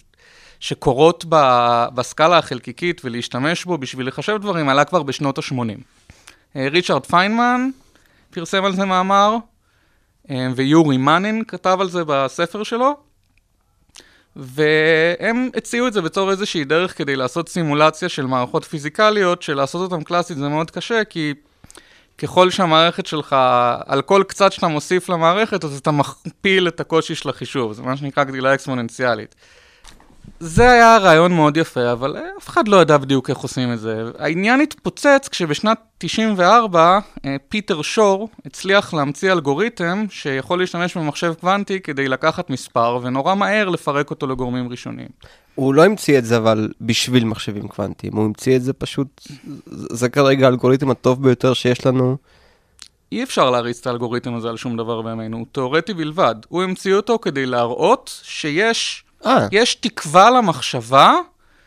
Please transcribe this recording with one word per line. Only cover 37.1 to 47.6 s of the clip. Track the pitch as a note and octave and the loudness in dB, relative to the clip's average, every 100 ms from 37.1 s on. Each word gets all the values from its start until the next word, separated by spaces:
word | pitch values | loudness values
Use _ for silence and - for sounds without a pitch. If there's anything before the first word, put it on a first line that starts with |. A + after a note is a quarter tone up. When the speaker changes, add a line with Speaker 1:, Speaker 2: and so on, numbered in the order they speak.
| - C#3 | -10 -8
Speaker 1:
אה, | C#3 - | -8 -6
פיטר | G#3 G3+ A3+ | -8 -4 -4
שור | - A3+ G#3 F#3+ A3 - C#3+ | -2 2 2 2 -4 -14 -20
הצליח | - F#3+ G3+ - | -10 0 0 2
להמציא | D#3+ C#3+ C#3+ F#3+ | -4 -4 -2 0
אלגוריתם | F3+ C#3 C#3+ A#3 A#3 E3+ G3 G#3 | 0 0 -2 -2 -4 -4 -4 -6
שיכול | - D3 C3+ C3 F3+ | -6 -6 -6 -4 -4
להשתמש | F3+ E3+ F3 F3+ | -2 -4 -6 -4
במחשב | D3+ - F3 D#3+ | -6 -4 -6 -2
קוונטי | F3+ G3+ G3 F#3+ | -2 -2 -2 -6
כדי | D#3+ C#3 C3+ | -6 -4 -2
לקחת | C3 D#3+ F3 - | 0 -2 -2 -8
מספר, | B2+ - B2 A#2+ B2 | -8 -4 0 0 0
ונורא | B2+ C3+ D#3 G3 | -4 -2 0 0
מהר | G3 G#3+ F#3+ | 0 0 0
לפרק | E3 D#3 C#3+ D3 | -2 -2 -2 -2
אותו | D#3 C#3 | -6 -6
לגורמים | C3 B2 B2+ B2 | -4 -4 -4 -6
ראשוניים. | B2 B2 A#2+ B2 - - _ _ - | -10 -12 -14 -16 -20 -20 _ _ -2
Speaker 2:
הוא | C3+ | 2
לא | C#3 F#3+ | 6 6
המציא | G#3 - C#3 | 4 2 2
את | A2+ | 4
זה, | A#2 | 2
אבל | A2 A2 G#2+ - | 2 2 -2 -6
בשביל | A2+ A2+ - B2+ A2+ | -4 -2 2 2 2
מחשבים | A2 - G#2 | -4 -8 -10